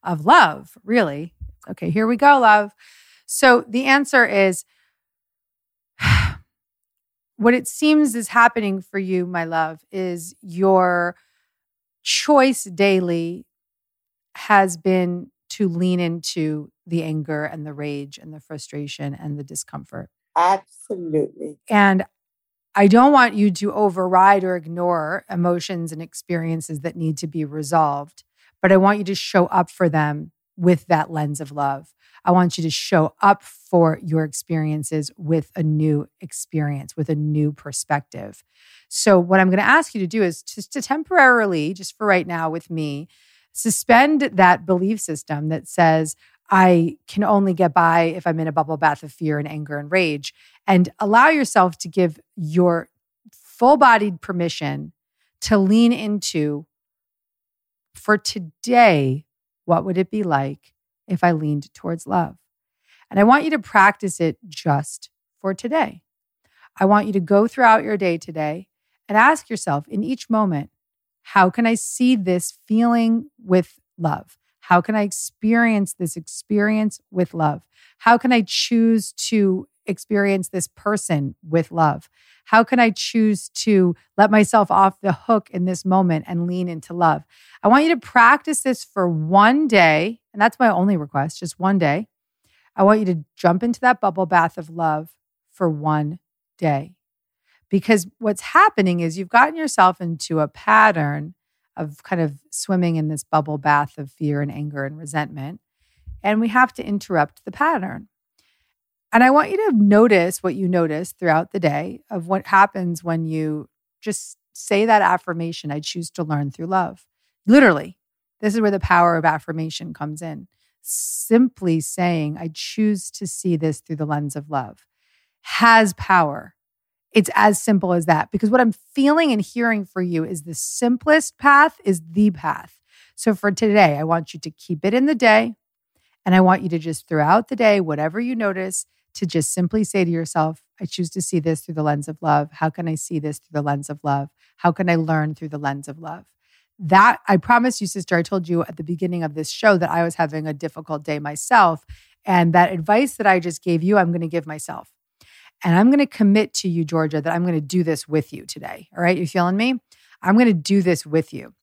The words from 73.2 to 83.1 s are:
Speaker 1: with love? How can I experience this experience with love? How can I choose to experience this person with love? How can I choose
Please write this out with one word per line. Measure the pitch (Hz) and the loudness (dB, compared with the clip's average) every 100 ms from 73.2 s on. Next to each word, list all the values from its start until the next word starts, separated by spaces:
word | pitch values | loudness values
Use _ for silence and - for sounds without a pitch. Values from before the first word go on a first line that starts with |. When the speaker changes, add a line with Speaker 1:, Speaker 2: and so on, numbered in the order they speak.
| 294 _ | -4 _
Speaker 1:
with | 220 185 175 _ _ - | 0 0 0 _ _ -6
love? | 160 147 - _ _ _ | -4 -4 -10 _ _ _
How | - 180 | 0 0
can | 175 214 | 2 -2
I | |
experience | 208 - - _ 214 233 233 214 190 | -4 -6 -14 _ 0 2 2 0 -2
this | - 170 - | -6 -8 -8
experience | 160 - - 208 208 214 214 - _ | -16 -20 -6 -2 0 0 -2 -6 _
with | 185 180 175 | -4 -4 -2
love? | 151 147 _ _ _ _ | -2 -2 _ _ _ _
How | - 240 | 2 2
can | 254 | 4
I | 240 | 0
choose | 190 - - 233 226 226 196 - - | 0 -6 -2 0 2 0 -2 -12 -4
to | 220 196 185 - _ - | 0 0 -2 -6 _ -10
experience | 175 - 208 202 196 180 | -10 -4 -2 0 -2 -4
this | 190 - | -8 -8
person | _ 208 208 - 156 139 - 165 | _ -4 -4 -2 -2 -4 -10 -4
with | 165 156 | -2 -2
love? | 170 156 147 _ _ _ _ _ | 0 0 0 _ _ _ _ _
How | 220 | 2
can | 233 247 | 4 2
I | 233 | 2
choose | 196 - | 0 -4